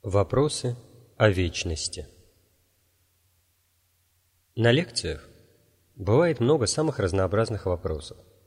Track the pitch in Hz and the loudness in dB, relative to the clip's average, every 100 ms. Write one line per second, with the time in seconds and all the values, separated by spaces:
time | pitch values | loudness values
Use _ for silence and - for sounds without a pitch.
0 | 98 98 95 123 147 - 123 120 - - | 0 0 2 0 0 -2 -6 -8 -14 -20
1 | _ _ 110 92 87 - 85 80 - - | _ _ 2 4 -2 -2 -6 -6 -6 -10
2 | 76 _ _ _ _ _ _ _ _ _ | -16 _ _ _ _ _ _ _ _ _
3 | _ _ _ _ _ _ _ _ _ _ | _ _ _ _ _ _ _ _ _ _
4 | _ _ _ _ _ - 117 131 180 - | _ _ _ _ _ 0 4 4 0 -6
5 | 87 - - - _ _ _ _ _ - | -6 -8 -12 -20 _ _ _ _ _ -8
6 | 92 120 170 151 117 151 117 - 156 139 | 2 4 4 2 2 2 2 0 -2 0
7 | 95 95 95 101 110 107 92 - 85 78 | 0 0 0 0 -2 -2 -4 -4 -4 -8
8 | - - _ _ | -10 -20 _ _